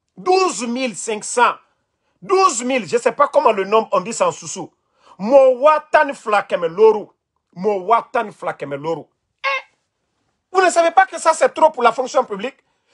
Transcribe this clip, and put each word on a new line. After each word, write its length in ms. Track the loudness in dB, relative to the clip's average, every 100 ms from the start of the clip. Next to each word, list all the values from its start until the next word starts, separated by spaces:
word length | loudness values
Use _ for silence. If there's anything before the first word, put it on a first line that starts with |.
| _ -6
douze 520 | 0 2 0 -2 -6
mille 280 | -4 -6 -6
cinq 280 | -8 -8
cents, 320 | -6 0 0 0 _ _ _ _ _ _
douze 420 | -2 0 2 0
mille, 240 | -4 -4 -2
je 80 | -2
ne 40 |
sais 100 | -2
pas 160 | 0 0
comment 240 | 2 2
le 120 | 0
nombre, 240 | 0 0 0
on 100 | -2
dit 120 | -4
ça 140 | -2 -2
en 40 |
soussou. 420 | -4 -10 -12 -14 _ _ _ _ -12
Mo 420 | 2 6 6 4
watan 540 | 2 2 2 0 0
flakeme 540 | -4 -2 -2 -2 -4 -4
loru. 400 | 2 4 4 -4 _ _ _ _ -8
Mo 300 | -4 -4 0
watan 460 | -2 0 -6 -6
flakeme 440 | -8 -10 -10 -10 -8
loru. 300 | -8 -8 -10 _ _ _
Eh, 200 | -6 -6 -10 _ _ _ _ _ _ _ _
vous 100 | 0
ne 80 | 2
savez 220 | 2 2
pas 140 | 2 2
que 140 | 0
ça, 140 | -2
c'est 160 | 2 0
trop 220 | 2 0
pour 100 | 4
la 100 | 0
fonction 320 | 0 -2 -2 -4
publique ? 320 | -6 -10 -12 _ _ _